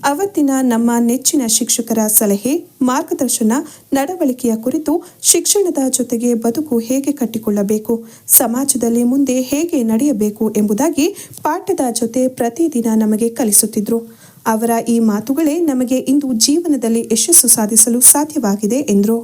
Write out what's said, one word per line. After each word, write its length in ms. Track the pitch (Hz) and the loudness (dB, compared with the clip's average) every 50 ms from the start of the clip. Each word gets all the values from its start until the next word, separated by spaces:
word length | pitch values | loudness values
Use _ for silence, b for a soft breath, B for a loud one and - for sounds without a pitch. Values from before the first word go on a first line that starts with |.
| - | 0
ಅವತ್ತಿನ 460 | 285 285 294 403 403 - 330 294 269 269 269 | 0 0 0 -2 -4 0 0 0 2 2 2
ನಮ್ಮ 300 | 262 247 233 226 233 240 233 233 | 2 2 2 2 2 2 2 2
ನೆಚ್ಚಿನ 420 | 240 233 247 262 262 - - 294 247 | 2 0 0 0 -2 0 0 0 0
ಶಿಕ್ಷಕರ 520 | 226 - - 233 - - - 226 - 226 220 214 | 0 -2 -2 -2 -2 -2 -4 -2 -2 -2 0 0
ಸಲಹೆ, 580 | 214 - - 220 202 202 202 - 247 294 349 - - - _ | 0 0 0 2 2 0 0 0 -2 -2 -2 -4 -10 -4 _
ಮಾರ್ಗದರ್ಶನ, 680 | 262 247 254 285 320 - 359 - 269 240 - - 226 214 240 294 311 B B B B B | 0 0 2 0 -2 -4 -4 -2 -2 -2 -2 0 0 2 2 0 -2 B B B B B
ನಡವಳಿಕೆಯ 640 | - 269 277 285 370 359 330 262 247 - - 233 220 | -2 0 0 -2 -2 -2 0 -2 0 0 -2 -2 -2
ಕುರಿತು 460 | 220 - 254 285 320 311 - 302 349 B B B B | 0 -2 -4 -4 -2 -2 -2 -2 -2 B B B B
ಶಿಕ್ಷಣದ 560 | - - - 339 339 - - 415 392 349 330 294 269 262 | -2 0 0 2 0 0 0 2 0 0 0 0 0 0
ಜೊತೆಗೆ 440 | 254 - 240 240 247 226 240 240 240 | 0 -2 -2 -2 -2 -2 0 0 0
ಬದುಕು 440 | 226 233 233 233 320 302 - 240 226 | 2 0 -2 -2 -2 -4 -2 -2 -2
ಹೇಗೆ 340 | 226 - 254 277 269 302 | 0 0 -2 -2 0 -2
ಕಟ್ಟಿಕೊಳ್ಳಬೇಕು, 920 | 285 - 247 220 - 220 - 214 202 208 202 196 214 214 214 - 233 226 226 B B B B | -2 -2 -4 -4 -4 -4 -2 -2 0 0 0 0 0 -2 0 -2 -4 -4 -4 B B B B
ಸಮಾಜದಲ್ಲಿ 800 | - - - 269 233 233 254 277 277 - 233 240 233 233 240 240 | 0 2 2 2 2 0 -2 -2 -2 -2 0 0 2 2 2 2
ಮುಂದೆ 360 | 240 262 285 277 262 247 262 | 2 2 2 2 2 2 0
ಹೇಗೆ 420 | 254 254 277 285 339 339 - 277 | 0 0 0 -2 0 0 0 0
ನಡೆಯಬೇಕು 720 | 226 226 220 220 277 294 262 202 214 208 208 - 220 214 214 | 0 2 2 2 2 2 2 2 0 -2 0 0 -2 0 2
ಎಂಬುದಾಗಿ 720 | 208 214 208 220 208 277 330 311 - 294 392 403 - - - - - | 0 0 0 0 0 0 0 2 0 0 -2 -2 -6 -16 -18 -18 -6
ಪಾಠದ 380 | - 302 311 370 381 - 370 - 277 247 | -4 -4 -4 -2 -2 -4 -2 0 0 -2
ಜೊತೆ 360 | 226 - 233 226 226 254 254 262 | 0 -2 -4 -2 0 0 0 0
ಪ್ರತಿದಿನ 580 | 254 - 247 233 233 - 330 320 - 240 226 233 220 | 0 -2 -4 -2 0 0 -2 0 0 0 0 2 2
ನಮಗೆ 340 | 220 220 214 214 208 226 233 | 2 2 2 2 0 0 -2
ಕಲಿಸುತ್ತಿದ್ರು. 680 | 233 - 254 214 208 - 226 208 - 226 202 226 233 226 226 B B B B B B B - | 0 -2 -2 2 2 2 0 0 -2 -4 -2 -2 -2 -4 -4 B B B B B B B -2
ಅವರ 240 | 233 220 220 233 233 233 233 233 - | -2 0 0 0 0 0 0 0 0
ಈ 100 | 233 233 | 2 2
ಮಾತುಗಳೇ 600 | 226 220 202 208 214 - 269 285 330 285 294 349 | 2 2 0 0 -2 -2 -2 0 0 0 0 0
ನಮಗೆ 380 | 349 302 262 254 254 233 262 | 0 0 0 0 0 0 -2
ಇಂದು 360 | 254 - - 269 294 285 262 | -2 0 2 0 0 0 0
ಜೀವನದಲ್ಲಿ 760 | 247 220 - 262 285 339 349 330 285 240 233 226 226 233 233 226 | -2 0 2 2 2 0 2 0 -2 0 0 0 0 0 0 0
ಯಶಸ್ಸು 360 | 226 226 - - 339 - - 233 | 0 0 2 2 2 2 4 2
ಸಾಧಿಸಲು 520 | - - 220 202 226 220 - 240 233 247 | 2 2 2 2 2 2 2 2 2 2
ಸಾಧ್ಯವಾಗಿದೆ 760 | 247 - - 285 302 302 - 311 233 202 196 202 214 202 233 | 4 4 4 2 0 0 -2 -2 -2 0 -2 0 0 0 0
ಎಂದರು. 440 | 277 302 - 208 202 202 214 226 233 | 0 0 2 2 2 4 4 0 0